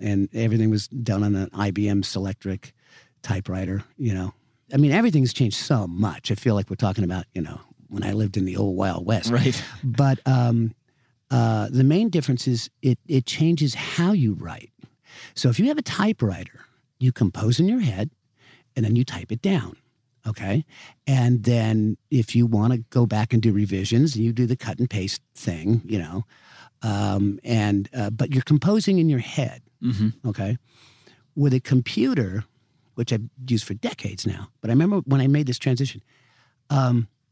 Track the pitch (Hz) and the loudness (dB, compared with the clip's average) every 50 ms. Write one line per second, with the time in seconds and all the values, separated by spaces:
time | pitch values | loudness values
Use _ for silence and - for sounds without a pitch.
0 | 104 104 101 98 98 95 - 110 113 113 113 113 110 110 107 104 - - - 135 | -4 -2 0 0 0 -2 -2 -2 0 2 2 2 2 2 0 0 -2 -6 -8 -6
1 | 113 110 98 98 104 101 101 95 95 87 - 98 104 101 87 101 104 104 101 101 | -4 -2 0 0 0 0 0 0 -2 -4 -4 -4 -4 -2 -2 -2 0 0 0 0
2 | 92 - - 98 98 95 95 - - 98 95 95 - - - _ _ _ - - | -2 -2 -4 -4 -4 -6 -6 -8 -8 -8 -8 -8 -10 -16 -20 _ _ _ -20 -20
3 | - _ _ _ - - 98 95 101 - 92 95 95 90 95 101 - _ _ - | -20 _ _ _ -8 -6 -6 -6 -6 -6 -6 -4 -4 -4 -4 -6 -8 _ _ -4
4 | 139 113 98 92 92 95 - _ _ _ _ _ _ - - 139 147 143 139 208 | -4 -2 -2 -2 -4 -6 -8 _ _ _ _ _ _ 0 2 4 4 4 4 4
5 | 233 233 156 147 131 120 - - 135 107 - - - - 139 113 98 85 85 92 | 4 4 4 4 2 2 2 0 0 0 0 -2 -2 0 0 0 0 -2 -2 -2
6 | 104 95 - - - - 110 101 - 120 107 101 101 - 95 - - 98 92 - | -2 -2 -2 -4 -6 -4 -4 0 0 2 2 2 0 -4 -4 -2 -2 0 0 0
7 | 98 85 90 90 - - - 92 78 73 - - - - _ _ - - - 101 | -2 -2 -2 -4 -6 -8 -8 -8 -8 -8 -10 -14 -18 -20 _ _ -16 -10 -8 -6
8 | 104 98 101 107 110 101 - 104 95 92 90 95 104 98 90 92 98 95 85 85 | -4 -2 -2 -2 -2 -2 -2 -2 -2 -2 -2 -2 -2 0 0 0 -2 -2 -2 -2
9 | 87 98 113 104 - 113 120 123 120 131 120 - - - - - - 131 110 143 | -2 0 0 0 0 0 2 2 2 2 0 -2 -6 -12 -10 -8 -6 -2 2 2
10 | 139 135 131 - - 135 131 123 123 120 117 117 113 110 - _ _ _ _ _ | 4 4 2 2 2 2 2 4 4 4 2 2 0 -2 -4 _ _ _ _ _
11 | _ _ _ _ _ - 127 123 113 113 113 107 104 - - 127 131 139 156 190 | _ _ _ _ _ -2 0 2 2 2 2 0 -2 0 2 4 4 6 4 4
12 | 226 220 175 165 143 - 131 117 - 135 123 110 - - _ _ - 127 120 - | 2 2 0 0 0 0 -2 0 0 -2 -2 -2 -4 -8 _ _ 0 0 0 0
13 | _ - 147 131 123 - - - 156 165 170 143 151 135 110 - - - - - | _ 0 0 0 0 0 0 2 2 2 4 2 2 0 -2 -4 -8 -4 -2 0
14 | 170 185 214 185 127 107 95 - - - - - - - _ _ - - _ _ | 2 2 2 2 2 2 0 -2 -6 -12 -14 -16 -18 -20 _ _ -20 -20 _ _
15 | _ _ - - - - - - - 127 113 - 208 277 302 302 - - - - | _ _ -20 -20 -20 -16 -4 0 0 2 2 4 2 2 2 0 -4 -4 -2 0
16 | 202 220 214 - - 101 87 85 92 - - - - _ _ _ _ _ _ - | 0 0 0 0 0 -2 -2 -4 -8 -14 -16 -20 -20 _ _ _ _ _ _ 0
17 | 131 127 120 - 113 92 - 87 104 110 120 - 170 196 233 254 208 131 95 90 | 0 0 2 2 0 0 0 0 0 0 2 2 2 2 2 0 0 0 -2 -2
18 | 104 156 - _ _ _ _ _ _ _ - _ _ _ - 131 110 107 113 120 | -4 -6 -8 _ _ _ _ _ _ _ -20 _ _ _ -4 -2 0 2 2 2
19 | 131 - - 87 87 - 117 117 - 196 196 147 98 90 - - _ _ _ _ | 0 -2 -6 -10 -10 -8 -6 -2 0 0 0 0 -2 -6 -12 -20 _ _ _ _
20 | _ _ _ _ - 117 104 - - 95 104 147 156 _ - - - - - _ | _ _ _ _ -8 -8 -6 -4 -4 -2 -2 -2 -2 _ -10 -20 -20 -20 -20 _
21 | _ 139 135 131 120 123 123 117 101 120 120 117 110 110 110 110 107 107 - - | _ 0 2 2 4 4 2 2 2 2 2 2 2 2 0 0 0 0 -2 -4
22 | _ - 147 127 110 - - 120 120 113 113 104 107 120 127 113 113 - - 127 | _ -2 0 0 0 2 2 2 4 4 2 2 2 2 0 -2 -4 -2 0 2
23 | 120 107 107 107 107 - 123 117 110 113 98 101 104 95 98 95 92 - 117 120 | 2 2 2 0 0 2 2 2 2 2 2 2 0 0 -2 -4 -2 0 2 2
24 | 147 165 131 107 113 117 113 120 123 110 127 - - 107 95 - 120 - - 104 | 2 2 2 0 -2 0 0 0 0 0 -2 -4 -4 -6 -4 -2 -2 -2 -2 -4
25 | 92 - - - _ _ - - - - 85 82 80 98 117 113 - - 110 98 | -4 -4 -6 -8 _ _ -16 -10 -6 -6 -6 -2 0 2 2 2 0 -2 -4 -4
26 | 82 76 87 92 - - _ _ _ - - - - - _ _ - 107 101 101 | -4 -4 -6 -8 -8 -8 _ _ _ -20 -20 -20 -20 -20 _ _ -4 -2 -2 0
27 | 104 101 98 98 101 101 101 - - 117 117 110 104 104 101 98 101 - - 127 | 0 0 0 0 0 0 -2 -4 -4 -2 0 0 2 2 0 -2 -2 -4 -6 -6
28 | 104 101 110 110 127 - 139 131 - - 151 143 - 175 208 220 - 202 190 180 | -6 -4 -4 -4 -2 0 0 0 2 2 2 2 2 2 0 2 2 2 2 2
29 | 165 160 143 123 113 - - - 131 - - - - _ _ - - 123 117 98 | 2 2 2 0 -2 -4 -4 -4 -4 -6 -8 -12 -20 _ _ -6 -4 -2 0 0
30 | 107 107 113 - - 120 101 - 98 101 117 - _ _ _ _ - - _ _ | 0 -2 -2 -4 -6 -6 -6 -4 -4 -4 -4 -6 _ _ _ _ -20 -20 _ _
31 | _ - - _ _ _ - - 143 143 127 131 - - 135 127 117 - - 214 | _ -20 -20 _ _ _ -2 0 2 2 2 2 2 2 2 2 2 0 -2 0
32 | 233 269 247 151 113 92 92 107 - - _ _ _ _ _ _ _ _ _ - | 0 0 0 0 -2 -2 -4 -6 -8 -10 _ _ _ _ _ _ _ _ _ -6
33 | 120 - 123 107 113 120 - - 127 127 123 107 - - 98 107 - 240 - - | -4 -2 -2 -2 -4 -6 -14 -12 -4 -2 -2 -2 -2 -4 -8 -8 -8 -8 -8 -8
34 | - 98 95 92 - - 87 - 101 - _ _ - 110 117 139 165 196 208 185 | -10 -10 -8 -6 -4 -4 -4 -6 -10 -16 _ _ -2 2 2 4 4 4 2 0
35 | 139 135 135 135 131 135 143 147 151 127 120 - - 139 127 120 139 127 - 107 | 0 0 2 2 4 4 2 2 2 0 -4 -2 0 0 0 0 -2 -4 -6 -10
36 | - _ _ _ _ _ _ _ _ _ _ _ _ - 147 139 131 123 120 120 | -20 _ _ _ _ _ _ _ _ _ _ _ _ -2 0 2 2 2 2 0
37 | 113 - _ _ _ _ | 0 -4 _ _ _ _